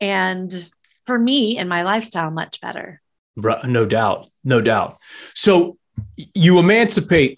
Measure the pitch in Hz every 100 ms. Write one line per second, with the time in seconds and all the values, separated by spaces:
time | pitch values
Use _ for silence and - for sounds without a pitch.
0 | 202 190 185 185 185 180 165 _ _ _
1 | - 247 240 277 214 240 180 175 180 214
2 | 220 180 160 160 - - - - - 160
3 | _ _ _ - 110 113 127 120 104 110
4 | 107 - - _ 131 120 110 110 - -
5 | - - - - 208 180 175 - _ -
6 | - - 156 196 170 175 175 220 233 -
7 | 160 170 131